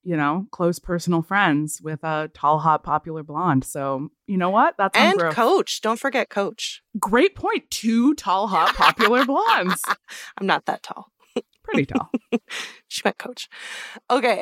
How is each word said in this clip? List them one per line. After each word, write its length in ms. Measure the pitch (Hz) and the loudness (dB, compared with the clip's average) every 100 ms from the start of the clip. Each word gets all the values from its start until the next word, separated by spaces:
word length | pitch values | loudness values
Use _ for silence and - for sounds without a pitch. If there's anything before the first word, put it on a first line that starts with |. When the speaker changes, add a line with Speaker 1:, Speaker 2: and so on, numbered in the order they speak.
Speaker 1:
you 140 | 185 165 | -4 -2
know, 300 | 147 170 202 | 0 -2 -6
close 280 | - 175 170 | -2 -2 -2
personal 420 | - 175 175 170 | -4 -4 0 0
friends 580 | 165 196 190 147 151 - | 2 2 2 2 -2 -8
with 220 | 156 156 | -10 -8
a 260 | 160 156 156 | -4 -4 -6
tall, 260 | - 147 156 | 0 2 2
hot, 240 | 160 151 | 2 0
popular 380 | - 151 165 160 | 0 -4 -4 -12
blonde. 400 | 151 151 180 135 | -8 -2 2 2
So, 460 | 131 151 139 135 156 _ - | 0 -6 -4 -4 -8 _ -4
you 100 | 190 | -2
know 120 | 180 | 2
what? 260 | 220 302 - | 4 2 2
That's 200 | 190 - | 0 4
on 80 | 311 | 4
Speaker 2:
And 140 | 392 | 4
Speaker 1:
growth. 160 | 165 151 | 0 2
Speaker 2:
Coach. 440 | 226 370 - - | 2 2 0 -4
Don't 180 | 220 226 | -4 -2
forget 300 | 269 254 - | -2 -2 -2
Coach. 520 | 208 196 - - - _ 208 | -4 -4 -6 -12 -12 _ -8
Speaker 1:
Great 360 | 190 226 392 - | 0 4 4 2
point. 340 | - 453 _ | -2 -2 _
Two 420 | - 220 226 254 302 | -4 0 4 2 2
tall, 320 | - 185 214 | 0 0 2
hot, 280 | 180 175 - | 2 2 4
popular 480 | - - 220 247 | 2 4 4 4
blondes. 580 | 262 285 453 269 185 180 - 202 _ | 2 2 2 2 0 -2 -4 -8 _
Speaker 2:
<laughs> 260 | - - - | -18 -16 -6
I'm 80 | 196 | 0
not 180 | 156 - | 0 -2
that 180 | - | -6
tall. 240 | - - - _ _ - _ _ | -8 -16 -18 _ _ -8 _ _
Speaker 1:
Pretty 220 | - - 135 | -4 -2 0
tall. 240 | - - 254 _ | -2 -4 -8 _
Speaker 2:
<laughs> 80 | 233 _ - - - _ | -6 _ -14 -14 -18 _
She 120 | - 208 | -4 -4
meant 120 | - | -4
Coach. 300 | - 247 - - - - - - _ | -14 -14 -16 -16 -16 -14 -16 -18 _
Okay, 280 | 254 247 190 | 0 2 2